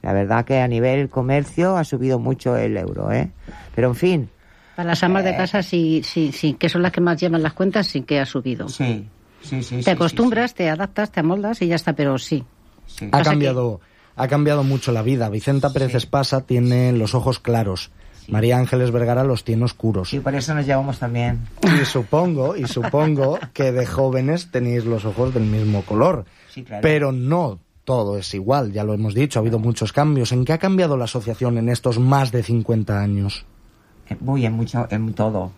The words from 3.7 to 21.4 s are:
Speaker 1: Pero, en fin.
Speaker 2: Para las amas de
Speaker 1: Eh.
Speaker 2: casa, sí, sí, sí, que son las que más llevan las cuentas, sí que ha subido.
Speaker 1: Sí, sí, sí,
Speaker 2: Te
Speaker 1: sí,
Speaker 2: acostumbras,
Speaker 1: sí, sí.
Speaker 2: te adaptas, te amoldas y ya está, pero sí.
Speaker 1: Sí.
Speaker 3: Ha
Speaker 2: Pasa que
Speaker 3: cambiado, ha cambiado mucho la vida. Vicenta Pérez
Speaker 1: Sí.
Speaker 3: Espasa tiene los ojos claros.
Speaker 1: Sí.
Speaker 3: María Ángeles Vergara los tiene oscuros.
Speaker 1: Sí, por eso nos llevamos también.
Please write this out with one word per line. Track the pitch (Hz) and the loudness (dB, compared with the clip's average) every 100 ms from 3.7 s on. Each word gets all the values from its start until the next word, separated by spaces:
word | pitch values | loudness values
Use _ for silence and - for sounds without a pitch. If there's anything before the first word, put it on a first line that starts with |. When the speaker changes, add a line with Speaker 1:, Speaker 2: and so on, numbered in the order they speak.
Speaker 1:
Pero, | - 123 | 0 0
en | |
fin. | 120 180 170 120 _ _ _ - - | 2 2 0 -2 _ _ _ -16 -8
Speaker 2:
Para | 170 | -4
las | - | 0
amas | 180 190 | 2 2
de | 185 | 2
Speaker 1:
Eh. | |
Speaker 2:
casa, | 180 185 208 | 0 0 -2
sí, | 180 175 160 156 | 0 0 2 0
sí, | - 170 151 | 0 -2 -2
sí, | - 156 | 0 -2
que | - 165 | 0 0
son | 175 | 2
las | 175 | 0
que | 175 | 2
más | 175 160 | 0 2
llevan | 180 165 | 0 0
las | 156 | 0
cuentas, | - 190 208 180 | 0 0 0 -2
sí | 139 | -4
que | 123 147 | -2 -2
ha | |
subido. | 135 135 131 120 104 | 0 -4 -4 -6 -8
Speaker 1:
Sí, | - 127 107 104 - _ _ | -4 -2 -2 -8 -20 _ _
sí, | 143 135 | -8 -8
sí, | 123 123 | -6 0
Speaker 2:
Te | |
Speaker 1:
sí, | 120 | 2
Speaker 2:
acostumbras, | 165 170 - 240 220 240 | 4 2 4 2 2 -2
Speaker 1:
sí, | - | 0
sí. | |
Speaker 2:
te | 170 | -2
adaptas, | 156 196 208 208 | 0 -4 -4 -2
te | - | 0
amoldas | 160 196 208 233 | 0 0 -2 -2
y | 175 | 0
ya | |
está, | 170 - | 0 0
pero | 147 143 131 | 0 0 0
sí. | - 147 120 _ - _ | -2 -4 -4 _ -20 _
Speaker 1:
Sí. | - - 104 | -20 -14 0
Speaker 3:
Ha | |
Speaker 2:
Pasa | 139 | 2
que | 147 | 4
Speaker 3:
cambiado, | 151 139 127 120 101 _ _ - | 2 2 0 -2 -4 _ _ -18
ha | - 127 | -4 0
cambiado | 147 147 147 | 2 4 4
mucho | 135 135 - | 2 0 0
la | 117 | 0
vida. | 110 135 113 | 0 0 0
Vicenta | 104 139 139 139 | -2 0 2 2
Pérez | 135 131 | 0 0
Speaker 1:
Sí. | 123 | 0
Speaker 3:
Espasa | - 143 131 135 | 0 -2 0 -2
tiene | 135 123 123 123 123 | 0 2 4 4 4
los | 120 107 | 2 2
ojos | 123 131 117 | 0 0 -2
claros. | - 117 101 92 - - - - | 0 0 0 -4 -8 -18 -20 -20
Speaker 1:
Sí. | - | -4
Speaker 3:
María | 107 117 123 | 0 2 2
Ángeles | 123 127 123 | 2 0 2
Vergara | 120 117 120 | 0 2 2
los | 135 117 | 2 -2
tiene | - 113 | -2 0
oscuros. | 120 - 113 98 90 | 0 -2 -2 -2 -4
Speaker 1:
Sí, | 139 | -4
por | - | -2
eso | 139 135 | -4 -2
nos | 151 139 | -2 0
llevamos | 135 139 123 | 0 0 -4
también. | 120 120 120 117 | -4 -2 -2 -2